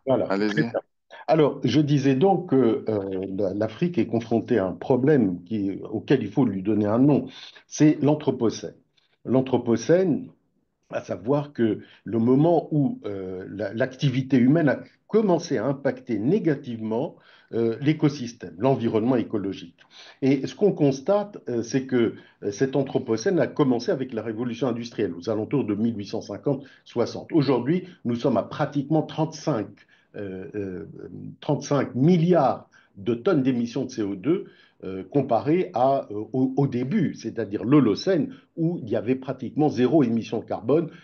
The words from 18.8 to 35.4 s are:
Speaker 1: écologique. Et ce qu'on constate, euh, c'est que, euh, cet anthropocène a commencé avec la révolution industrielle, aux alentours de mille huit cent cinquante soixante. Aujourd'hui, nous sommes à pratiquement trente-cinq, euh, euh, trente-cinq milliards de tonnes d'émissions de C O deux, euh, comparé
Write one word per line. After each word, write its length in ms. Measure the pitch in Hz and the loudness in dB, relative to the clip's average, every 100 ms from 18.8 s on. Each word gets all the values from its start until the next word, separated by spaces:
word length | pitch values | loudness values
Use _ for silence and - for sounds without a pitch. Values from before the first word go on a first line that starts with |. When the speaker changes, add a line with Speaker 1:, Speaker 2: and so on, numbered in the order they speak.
| 113 110 113 127 | 2 2 2 0
Speaker 1:
écologique. 640 | 104 110 95 92 85 _ _ - - - | 0 -4 -4 -8 -12 _ _ -20 -20 -4
Et 240 | 131 139 139 | 0 0 -2
ce 80 | - | 0
qu'on 180 | 208 | 0
constate, 640 | - 147 135 - 202 202 - - | 4 2 2 0 0 0 -10 -6
euh, 140 | 120 | -4
c'est 220 | 107 131 131 | -2 -4 0
que, 300 | 127 110 - - _ | 2 2 -2 -20 _
euh, 80 | 104 | -8
cet 240 | - 135 143 | -2 0 0
anthropocène 640 | 135 - - 110 202 175 | -2 -4 -2 -2 0 0
a 80 | 127 | 0
commencé 440 | - 139 120 110 | 2 2 2 0
avec 220 | 156 - | -4 -4
la 80 | 110 | -6
révolution 460 | 113 107 123 113 135 | -6 -6 -6 -2 -2
industrielle, 460 | 117 117 - 101 85 | -4 -6 -4 -4 -4
aux 140 | 85 | -4
alentours 340 | 107 107 143 | -4 -2 -2
de 120 | 104 101 | -2 0
mille 220 | 117 104 | -2 -2
huit 100 | 98 | -8
cent 140 | 110 | -8
cinquante 420 | - 101 147 131 - - - | -8 -6 -4 -4 -6 -20 -10
soixante. 460 | 120 110 90 78 | -2 -2 -4 -2
Aujourd'hui, 560 | 165 135 123 120 180 180 - | 0 2 0 0 -2 -2 -10
nous 120 | - 120 | -6 -2
sommes 220 | 143 113 | 0 0
à 60 | |
pratiquement 600 | 113 - 147 143 139 160 | -2 -4 -4 -4 0 0
trente-cinq, 640 | 139 - 156 - - 120 101 - _ _ _ 104 | 0 -4 -4 -4 -4 -4 -4 -12 _ _ _ -12
euh, 320 | 101 92 98 107 | -10 -10 -10 -8
euh, 300 | 98 90 92 - 95 101 104 - | -8 -10 -12 -16 -16 -14 -14 -12
trente-cinq 560 | - 143 - 143 113 120 | -4 -4 0 -2 0 2
milliards 760 | 147 180 165 170 131 95 - _ _ - | 4 4 4 4 4 0 -8 _ _ -8
de 160 | 98 | -4
tonnes 300 | 117 151 160 | -2 2 2
d'émissions 420 | 127 123 117 139 127 | 2 0 -2 -4 -6
de 40 | |
C 120 | - | -4
O 140 | 101 95 | -6 -4
deux, 300 | 117 190 - _ _ _ | -2 -2 -4 _ _ _
euh, 200 | 95 95 | -10 -10
comparé 680 | 92 143 139 113 | -2 -2 2 0